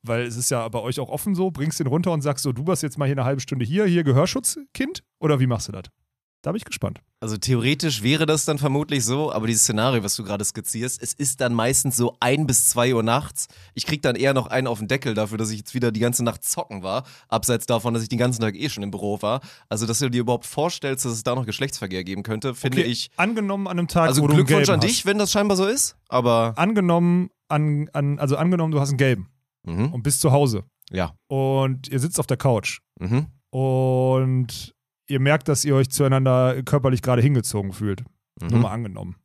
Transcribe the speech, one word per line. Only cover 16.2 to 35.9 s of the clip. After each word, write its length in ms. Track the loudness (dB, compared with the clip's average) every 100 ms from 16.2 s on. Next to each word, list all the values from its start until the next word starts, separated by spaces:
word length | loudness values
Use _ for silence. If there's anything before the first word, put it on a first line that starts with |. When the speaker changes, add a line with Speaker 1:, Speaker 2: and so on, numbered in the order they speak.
Speaker 2:
Nacht 200 | -2 -4
zocken 400 | -6 -6 -6 -8
war, 200 | -6 -6 -6 -20 _
abseits 360 | -2 0 -2 0
davon, 300 | 0 0 -2
dass 80 |
ich 60 | -2
den 100 | 0
ganzen 220 | 0 0
Tag 140 | -2 -2
eh 140 | -8
schon 140 | -6
im 80 | -8
Büro 320 | -6 -4 -4
war. 180 | -2 -4 -8 -20 _
Also, 180 | -4 -2
dass 100 | 0
du 120 | 0
dir 100 | 0
überhaupt 240 | 0 -2 -4
vorstellst, 580 | -4 -2 -2 -6 -4 -4
dass 80 |
es 100 | -4
da 100 | -2
noch 140 | -2 -4
Geschlechtsverkehr 560 | -4 -6 -6 -6 -6
geben 180 | -6 -8
könnte, 320 | -6 -4 -4
finde 280 | -4 -2 0
Speaker 1:
Okay, 80 | 0
Speaker 2:
ich 180 | -2 -6 -2
Speaker 1:
angenommen 480 | -2 -2 -4 -4 -4
an 140 | -2
einem 80 | 0
Tag, 200 | 2 4
Speaker 2:
Also 120 | 4
Speaker 1:
wo 60 | 6
du 60 | 6
einen 100 | 6
Speaker 2:
Glückwunsch 220 | 4 4
Speaker 1:
gelben 140 | 4
Speaker 2:
an 60 | 2
Speaker 1:
hast. 100 | 0
Speaker 2:
dich, 80 | 0
wenn 100 | 0
das 140 | 2
scheinbar 260 | 2 2 2
so 80 | 2
ist, 320 | 0 -2 _ _
aber 440 | 0 4 4 2 0
Speaker 1:
Angenommen 760 | 2 2 4 4 4 2 0 _ _
an, 420 | 0 0 0 -2
an, 260 | -2 -2 0
also 180 | 0 2
angenommen, 340 | 2 2 0
du 80 | 0
hast 100 | 0
einen 100 | 2
gelben 300 | 2 2 -4 _ _ _
Speaker 2:
Mhm. 300 | -8 -2 -2
Speaker 1:
und 100 | -2
bist 180 | -2 2
zu 100 | 4
Hause. 320 | 4 4 0 -6 _ -8
Speaker 2:
Ja. 240 | -4 -4 -6 _
Speaker 1:
Und 600 | -2 0 0 0 -2 -4
ihr 120 | -4
sitzt 200 | -2 -2
auf 80 | -2
der 100 | 0
Couch. 440 | 2 2 -2 -10 _ -10
Speaker 2:
Mhm. 260 | -2 -2 -2 -12 _
Speaker 1:
Und 1200 | -4 0 0 2 2 2 2 2 0 -2 -6 -14 _ _ _ -4
ihr 120 | 0
merkt, 280 | 4 2 2
dass 180 | 0 4
ihr 100 | 4
euch 140 |
zueinander 720 | 2